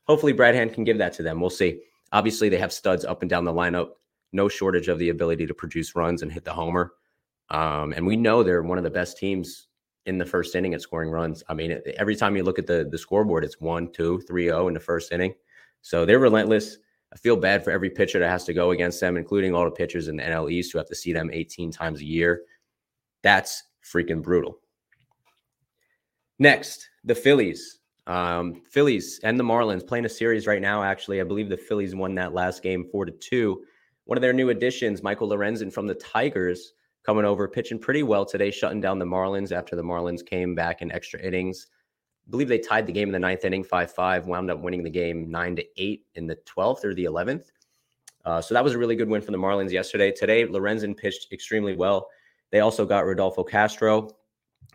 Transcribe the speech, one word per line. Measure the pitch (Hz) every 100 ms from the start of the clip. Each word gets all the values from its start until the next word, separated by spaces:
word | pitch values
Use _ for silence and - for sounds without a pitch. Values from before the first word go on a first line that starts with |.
hopefully | - 151 151
Brad | 117 120
Hand | 123 113
can | 117
give | 110 107
that | 87
to | -
them. | 80 80
We'll | 90
see. | - 90 - - _ _
Obviously, | 104 107 110 107
they | 90
have | 95
studs | - 101 90 -
up | 90
and | 87
down | 87
the | 87
lineup. | 82 87 90 85 - _ _ _
No | 95 101
shortage | - 95 87 87
of | 82
the | 85
ability | 85 85 82 78
to |
produce | - 80 82 80 87
runs | 82 85
and | 80
hit | 80
the | 80
homer. | 82 82 87 87 - _ _ _ _ -
Um, | 76 80 76 76
and | 76 90
we | 110
know | 117 117
they're | 95 87
one | 82 90
of |
the | 82
best | 87 87 -
teams | 98 95 87 - _ _ _ _ -
in | 92
the | 87
first | 92 87
inning | 90 92
at | 78
scoring | - 82 80
runs. | 80 82 80 -
I |
mean, | 78 82
e-, | 78 69 67
every | 104 104
time | 104 101
you |
look | 90 92
at | -
the, | 85 71
the | 80
scoreboard, | - 98 107 82 76
it's | -
one, | 80 85 85
two, | - 85 90
three | - 90 87
oh | 80 92
in |
the | 80
first | - 85 -
inning. | 87 92 - _ _ _ _
So | - 85 85
they're | 123
relentless. | 127 110 104 107 107 - _ _ _
I | -
feel | 120 107
bad | 92 98
for | 98
every | 90 95
pitcher | - 95 95
that | 87
has | 90 -
to |
go | 85 87
against | 87 87 85
them, | 92 87
including | 85 101 95 87
all |
the | 85
pitchers | 82 85 85 78
in | 76
the | 65
N |
L | 80 76
East | 87 87
who | 82
have | 76
to | 85
see | 87
them | 80 80
eighteen | 82 80 - 82
times | 80 82 76
a | 73
year. | 82 85 87 - _ _ _ _ _ _ _
That's | 101 95 - - - _
freaking | - 87 85 80
brutal. | 76 87 - - _ _ _ _ _ _ _ _ _ _ _ _ _ _ _ _ _ -
Next, | 143 120 - - - _ 117
the | 117
Phillies. | 135 139 95 - - - _ _ -
Um, | 90 87 85 87 82 _
Phillies | 139 147 107 - -
and | 110 123
the |
Marlins | 120 117 113 92 -
playing | 120 117
a |
series | - 113 110 101
right | 104
now, | 98 104
actually. | 98 98 - 98
I |
believe | 90 101 104
the | 92
Phillies | - 104 98 95
won | 95 95
that | 90
last | 90 90 90
game | 95 92 90
four | 101 87
to |
two. | - - 127 110 92 - _ _ _ -
One | 123
of |
their | 127
new | 131 127
additions, | 107 123 123 113 95
Michael | 98 101 104
Lorenzen | 104 104 113 98
from | 107 104
the | 90
Tigers, | - 110 139 98 90 90 - _ _ _ -
coming | 107 104
over, | 101 98
pitching | 123 117 113
pretty | - 143
well | 135 104 98
today, | 98 101
shutting | - 87 104
down | 95 98
the | 87
Marlins | 92 95 98 98
after | 90 87 87
the |
Marlins | 85 87 87 85 -
came | 92 90 87
back | 85 85
in | 85
extra | 85 - 87
innings. | 92 92 92 92 - _ _ _ _ _ -
I |
believe | 120 139
they | 117
tied | - 110 101
the |
game | 92 101
in |
the | 92
ninth | 90 92
inning, | 95 95 92
five | 90 87
five, | - 92 90 87
wound | 87 92
up | 78
winning | 87 90
the | 82
game | 87 85 85 82
nine | 82 87 87
to | - -
eight | 98 - _ 85
in | 82
the | 78
twelfth | - - 101 131 104
or |
the | 90
eleventh. | 85 80 98 151 - _ _ _ _ _ - _
Uh, | 87 85
so | -
that | 120
was | 135
a | 120
really | 117 117
good | 110
win | 107
for | 107
the | 95
Marlins | 95 101 95
yesterday. | 90 92 104 98
Today, | 98 104 113 117
Lorenzen | 95 101 110 104 104
pitched | 101 - -
extremely | 95 - 110 101 87
well. | 92 95 95 - _ _ _
They | 104
also | 107 110 101
got | 101 90
Rodolfo | 92 95 92
Castro. | 90 104 107 - 110 107 107 - _ _ _ _ -